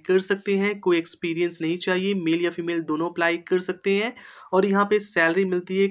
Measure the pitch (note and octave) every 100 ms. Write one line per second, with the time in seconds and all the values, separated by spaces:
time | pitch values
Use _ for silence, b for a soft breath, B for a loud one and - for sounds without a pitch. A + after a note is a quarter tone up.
0 | - F#3 F#3+ G3+ G3+ G3 G3+ G3+ F#3+ E3+
1 | E3 - E3+ E3 F3 E3+ D#3+ F3 F#3 F#3
2 | G3 G3 D#3+ E3 E3+ E3+ E3+ E3+ D#3 D#3
3 | F3 F3 E3+ F3 - F#3 F#3 F#3 G3 G3
4 | A3+ - B B B F#3 G3+ G3 G3+ G#3+
5 | G#3 F3 E3 F3 F#3+ F3+ F3+ F#3+ G3